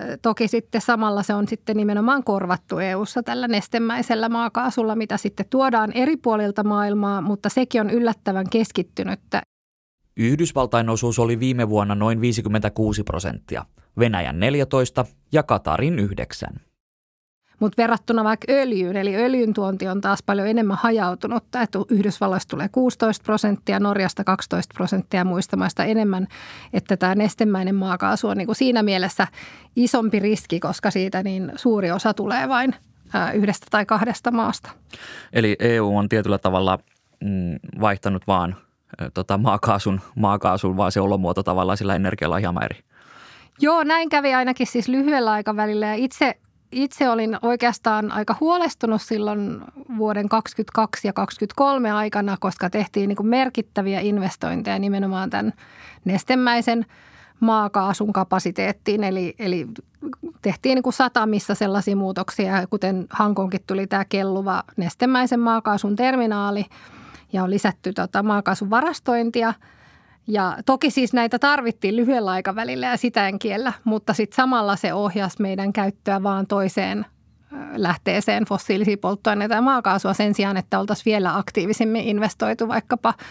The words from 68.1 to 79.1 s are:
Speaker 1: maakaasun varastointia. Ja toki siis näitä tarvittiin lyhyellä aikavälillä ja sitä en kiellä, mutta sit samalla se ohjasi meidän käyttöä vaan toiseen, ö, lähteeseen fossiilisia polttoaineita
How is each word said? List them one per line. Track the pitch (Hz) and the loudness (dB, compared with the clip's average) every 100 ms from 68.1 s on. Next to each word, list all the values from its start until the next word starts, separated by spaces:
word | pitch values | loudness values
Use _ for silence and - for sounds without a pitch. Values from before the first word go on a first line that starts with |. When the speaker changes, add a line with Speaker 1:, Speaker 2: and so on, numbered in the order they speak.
| 196 | 0
Speaker 1:
maakaasun | 208 208 196 190 196 | 2 2 0 -2 2
varastointia. | 233 320 - - 233 233 233 226 - - - - - _ _ - | 2 2 -2 0 0 0 0 0 -2 -12 -20 -20 -20 _ _ -4
Ja | 208 185 - 233 | 0 0 0 0
toki | 262 294 | 2 2
siis | 269 247 | 2 2
näitä | 247 233 247 | 2 2 2
tarvittiin | 285 285 233 - 196 226 | 2 2 0 -2 -2 2
lyhyellä | 240 254 190 | 2 2 0
aikavälillä | 185 190 208 247 262 254 | -2 -4 -4 -6 -4 -2
ja | 240 | 0
sitä | 240 226 196 | 0 2 0
en | 196 | -2
kiellä, | 214 202 262 - | -4 -2 -4 -2
mutta | 226 214 - | -2 -2 0
sit | 208 214 | -2 0
samalla | - 262 247 202 196 | 2 2 2 0 0
se | 185 | -2
ohjasi | 180 208 208 185 - | -2 -2 -2 -4 -2
meidän | 196 190 196 | -2 -2 -2
käyttöä | 208 196 - 208 196 | 0 -2 -2 -2 0
vaan | 202 196 196 | 0 -2 0
toiseen, | 196 190 208 185 202 - _ _ _ _ | 0 0 -2 -2 -4 -8 _ _ _ _
ö, | 285 - 220 | -16 -10 -2
lähteeseen | 180 - - 190 220 208 | -2 0 0 0 0 0
fossiilisia | 214 196 - 196 214 202 | 0 -2 0 0 2 0
polttoaineita | 185 | -2